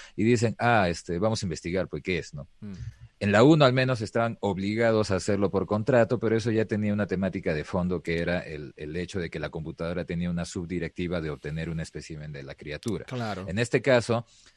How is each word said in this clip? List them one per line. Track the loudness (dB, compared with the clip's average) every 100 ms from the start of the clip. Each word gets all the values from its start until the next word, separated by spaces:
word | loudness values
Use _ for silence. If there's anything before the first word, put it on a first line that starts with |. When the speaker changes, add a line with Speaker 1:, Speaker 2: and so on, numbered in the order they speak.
| -18
Speaker 1:
y | 0
dicen, | 2 4 2 0
"Ah, | 4 4 4
este, | 0 -4 -2
vamos | 0 0
a | -4
investigar, | -6 -4 -2 -2
pues, | -6
¿qué | -4 -4
es, | -4
no?". | -12 -16 _
Speaker 2:
Mm. | -16 -12 -14 -14 -20 _
Speaker 1:
En | 4
la | 8
uno | 8 10
al | 8
menos | 6 2 0
estaban | -2 0 0 0
obligados | -2 0 0 2 4 4 2
a | 0
hacerlo | 0 0 2
por | 0 0
contrato, | -2 4 4 4 2
pero | 0 0
eso | 0
ya | 0 0
tenía | 0 0
una | 0 0
temática | 0 -2 -2 -2
de | -2
fondo | -2 -2 0 -2
que | -2 -2
era | 0 -2
el, | -4 -12 -12 -12
el | -10
hecho | -8 -6 -6
de | -6
que | -6
la | -8
computadora | -8 -10 -8 -6 -6
tenía | -6 -4 -2
una | -4
subdirectiva | -4 -8 -6 -6 -6 -4 -4 -2
de | -4
obtener | -6 -8 -6 -6
un | -6
espécimen | -8 -10 -12 -12 -12
de | -12
la | -14
criatura. | -14 -12 -8 -6 -6 -8
Speaker 2:
Claro. | -8 -6 -8 -6
Speaker 1:
En | -4
este | 0 0
caso, | 4 4 4 -2 -2 _ -20